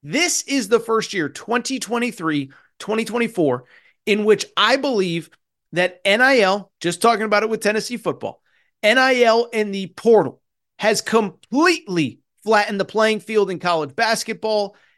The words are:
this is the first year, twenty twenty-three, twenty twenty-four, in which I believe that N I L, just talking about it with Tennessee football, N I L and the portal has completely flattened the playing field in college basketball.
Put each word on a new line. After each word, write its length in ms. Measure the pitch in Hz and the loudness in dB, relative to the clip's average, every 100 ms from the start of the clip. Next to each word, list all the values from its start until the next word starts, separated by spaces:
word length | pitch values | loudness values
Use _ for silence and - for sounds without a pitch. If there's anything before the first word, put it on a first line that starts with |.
this 400 | 143 226 349 - | -6 -2 -2 -2
is 260 | - 277 196 | -4 -4 0
the 120 | 226 | 0
first 340 | 233 220 - | 0 -4 -2
year, 140 | 196 147 | -4 -6
twenty 500 | - - 240 240 262 | -6 -4 -4 -4 -8
twenty-three, 720 | 190 233 240 - 165 147 135 - _ _ | -6 -4 -4 -4 -4 -4 -6 -14 _ _
twenty 240 | - 220 | -6 -4
twenty-four, 600 | 220 233 233 226 151 123 - _ _ _ - | -4 -4 -4 0 0 0 -6 _ _ _ -2
in 180 | 202 | 0
which 200 | 214 202 - - | 2 2 0 0
I 200 | 214 269 | 2 2
believe 540 | 285 226 190 165 156 _ _ _ _ | 0 0 0 -2 -8 _ _ _ _
that 280 | 165 180 180 | -2 -2 -2
N 160 | 196 214 | 0 2
I 200 | 262 262 | 4 4
L, 320 | 190 202 190 _ | 4 2 -4 _
just 200 | 170 170 | -6 0
talking 240 | 233 220 | 2 2
about 200 | 220 208 | 2 0
it 40 | 220 | 0
with 120 | 220 | -2
Tennessee 360 | 208 214 208 240 | -2 -2 -4 -6
football, 460 | 180 131 98 - _ _ _ _ | -6 -6 -8 -12 _ _ _ _
N 160 | 208 247 | 2 4
I 240 | 262 254 | 4 4
L 260 | 233 226 233 | 4 4 0
and 200 | 220 214 | -4 -4
the 140 | 196 190 | -4 -8
portal 560 | - 226 220 135 - _ _ _ - | -4 4 4 4 -6 _ _ _ -4
has 220 | 214 208 | 0 0
completely 1200 | - 226 202 - - 262 349 330 - 175 135 - _ _ | 0 0 0 -6 -6 2 2 2 -2 -2 -2 -4 _ _
flattened 340 | 208 214 208 202 | 0 0 0 -4
the 60 | |
playing 340 | 185 214 220 214 | -4 0 0 0
field 320 | - 220 190 | -2 -2 -2
in 80 | 175 | -2
college 380 | 180 170 147 135 | -2 -2 -4 -2
basketball. 800 | 226 220 - 190 220 214 196 _ _ | -2 -2 -4 -8 -2 -2 -2 _ _